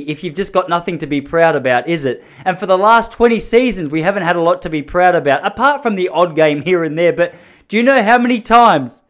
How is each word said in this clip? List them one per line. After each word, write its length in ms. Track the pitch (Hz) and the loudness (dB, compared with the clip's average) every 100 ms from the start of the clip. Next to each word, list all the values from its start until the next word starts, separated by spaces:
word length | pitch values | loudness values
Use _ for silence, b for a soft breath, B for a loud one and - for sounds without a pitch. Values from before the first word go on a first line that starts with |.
| 143 | -6
if 140 | 147 | -8
you've 140 | 180 156 | -8 -8
just 160 | 190 | -4
got 160 | 185 180 | -4 -2
nothing 300 | 170 180 165 | -4 -4 -8
to 80 | 147 | -6
be 140 | 143 | -6
proud 360 | 139 165 165 147 | -2 0 2 2
about, 320 | 127 123 156 | 0 0 -2
is 160 | 165 | -4
it? 180 | 135 117 B B | -4 -6 B B
And 120 | 185 175 | -6 -4
for 100 | 190 | 0
the 120 | 190 | 2
last 320 | 214 233 214 | 4 2 0
twenty 300 | - 233 220 | 0 0 0
seasons, 500 | - 233 254 185 147 | 0 0 0 -2 -6
we 120 | 160 | -4
haven't 200 | 175 196 | -2 -2
had 140 | 170 175 | -2 0
a 40 | |
lot 220 | 165 180 | 0 -2
to 80 | 170 | -4
be 120 | 156 | -8
proud 340 | 139 180 180 170 | -4 0 2 2
about, 280 | 143 139 | 0 0
apart 380 | 202 202 277 277 | -2 0 0 0
from 140 | 240 190 | -2 -2
the 120 | 180 | -2
odd 280 | 160 175 151 | 0 0 2
game 260 | 156 147 | 2 0
here 220 | 156 180 | -2 -2
and 120 | 160 156 | -2 0
there. 160 | 175 | 0
But 220 | 170 175 b b b b | 0 -2 b b b b
do 100 | 214 | 0
you 60 | |
know 220 | 247 269 | 2 2
how 140 | 208 247 | 4 2
many 220 | 240 233 | 2 -2
times, 600 | - 233 226 156 123 - | 2 4 6 4 -2 -14